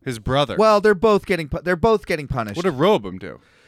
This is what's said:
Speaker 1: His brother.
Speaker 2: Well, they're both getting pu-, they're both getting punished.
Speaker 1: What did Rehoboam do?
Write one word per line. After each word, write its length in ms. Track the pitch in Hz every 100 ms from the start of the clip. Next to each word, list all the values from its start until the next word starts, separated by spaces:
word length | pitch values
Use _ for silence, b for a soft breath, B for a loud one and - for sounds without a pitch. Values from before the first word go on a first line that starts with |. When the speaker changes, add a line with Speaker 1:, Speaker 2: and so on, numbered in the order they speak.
Speaker 1:
His 160 | 135 113
brother. 360 | 107 135 135 175
Speaker 2:
Well, 220 | 220 208
they're 160 | 214 190
both 300 | 220 202 -
getting 240 | 175 151
pu-, 120 | 160
they're 120 | 165 175
both 300 | 226 214 -
getting 240 | 160 135
punished. 260 | 120 107 101
Speaker 1:
What 80 |
did 120 | 180 131
Rehoboam 420 | 180 190 101 90
do? 240 | 90 58 b b